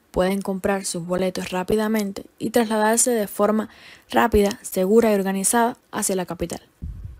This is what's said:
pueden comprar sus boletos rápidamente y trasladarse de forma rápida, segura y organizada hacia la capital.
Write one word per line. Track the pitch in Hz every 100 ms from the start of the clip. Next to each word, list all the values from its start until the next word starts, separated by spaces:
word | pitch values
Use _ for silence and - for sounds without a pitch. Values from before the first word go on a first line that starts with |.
| _
pueden | - 180 196
comprar | 196 190 202 196
sus | 196 180 170
boletos | 180 185 180 185
rápidamente | 185 185 214 214 220 202 196 - _
y | 226
trasladarse | 240 220 220 214 233 247
de | 233 202
forma | - 208 214 214 - - - _
rápida, | 240 233 214 202 -
segura | - - 185 226 226
y | 202
organizada | 190 196 190 240 233 - _
hacia | - 208 185
la | 180
capital. | 170 170 - _ _ - - - -